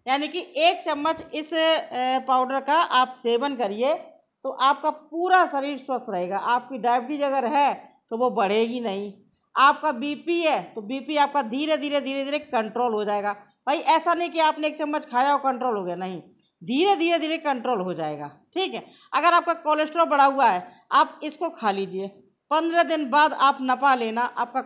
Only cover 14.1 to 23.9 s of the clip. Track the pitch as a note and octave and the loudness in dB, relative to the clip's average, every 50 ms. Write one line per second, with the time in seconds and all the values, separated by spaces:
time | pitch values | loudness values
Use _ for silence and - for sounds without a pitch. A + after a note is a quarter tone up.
14.1 | E4+ E4 F4 D#4 D#4+ D#4+ D#4 D#4 D#4 D4+ D#4 D4+ D4+ D#4 D4+ D4 D4+ D4+ D4+ - | 0 0 -2 -2 0 2 2 2 2 0 -4 -4 -4 -4 -4 -4 -4 -4 -6 -2
15.1 | A#3+ B3 C4+ C#4+ C#4+ C4+ C#4 C4+ B3+ A#3 C4 B3 G#3+ G3+ F3+ F3+ F3 F3+ F#3 F#3 | 0 2 2 2 2 2 0 -2 -2 0 -2 -2 -2 -2 -2 -4 -6 -6 -6 -8
16.1 | F#3 D#3 - - _ _ _ _ _ _ E3+ E3+ B3 C#4+ F#4 G4+ G4 D4+ E4 E4+ | -8 -10 -12 -16 _ _ _ _ _ _ -8 -4 0 2 4 4 4 2 2 0
17.1 | E4+ D#4+ D#4 D#4 E4 D#4+ D#4+ D4 C4+ A#3+ A#3+ C4 B3 G3 F3+ F#3 E3+ E3 D#3 D3+ | 0 0 0 -2 -4 -4 -2 -4 -4 -2 -2 -2 -2 -2 -2 -4 -4 -4 -6 -6
18.1 | D3+ C#3+ D3 D3 - _ _ _ _ F4+ F#4+ C#4+ A#3 G3 - - - _ _ _ | -6 -8 -10 -14 -16 _ _ _ _ -4 -4 -4 -6 -8 -12 -14 -20 _ _ _
19.1 | - C#4 D4+ E4+ E4+ E4+ E4 E4+ E4 E4 - D4+ D4+ D4+ D#4 D4+ D#4 E4+ E4 - | -2 2 4 4 4 4 2 0 -2 -2 0 0 0 0 0 0 2 2 2 4
20.1 | D4+ C#4 C4+ C#4 C4+ C4+ B3 A3 F#3 F3+ F3+ - - - _ _ - C#4 D#4 D#4 | 6 6 6 4 4 4 4 4 2 0 -4 -8 -16 -20 _ _ 2 2 2 2
21.1 | - - D4 D4+ - - F4 D#4+ E4 - A#3 G#3 G3 G3 G3 E3 F3+ F#3+ G3 G3 | -2 -8 -10 -10 -8 -6 -8 -8 -6 -4 -2 -2 -2 -2 -4 -4 -6 -8 -8 -8
22.1 | - - _ _ _ _ _ _ D4 D#4+ D#4+ E4 E4 E4+ E4 C4+ D#4+ D#4 D4 A#3 | -12 -18 _ _ _ _ _ _ 0 0 0 2 2 2 2 2 0 -2 -2 2
23.1 | C#4 D4 D4+ D4+ C#4+ - C4 C#4 C4+ C4+ C4 B3+ B3+ B3 C#4 C#4 | 4 4 4 4 4 4 2 2 2 2 0 -2 0 2 4 2